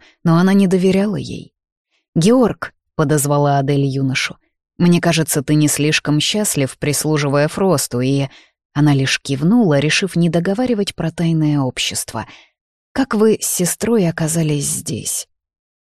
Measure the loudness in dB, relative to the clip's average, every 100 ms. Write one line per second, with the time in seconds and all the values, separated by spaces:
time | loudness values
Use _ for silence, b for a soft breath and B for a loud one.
0 | b b 2 4 4 4 4 2 2 0
1 | -2 -4 -8 -12 -16 _ _ _ _ _
2 | _ 0 4 4 2 -2 -12 -14 _ -4
3 | 0 0 0 0 2 2 0 0 0 -2
4 | -2 -2 -6 -10 _ _ _ 0 2 4
5 | 2 0 0 -2 0 2 2 0 0 0
6 | 0 0 0 -2 -2 -2 -4 -4 -4 -2
7 | -2 -2 0 0 0 0 0 0 -2 -2
8 | 0 -2 -4 b b _ _ 0 2 2
9 | 0 -4 -4 -2 2 2 4 2 2 -2
10 | -2 0 0 0 -2 -2 -2 -2 -4 -6
11 | -6 -2 0 0 2 0 -2 -4 -6 -8
12 | -8 -10 -12 B B _ _ _ _ -6
13 | -2 2 2 2 -2 -4 -4 -4 -2 0
14 | 0 -2 -2 -2 -2 -2 -4 -6 -8 -8
15 | -8 -10 -12 _ _ _ _ _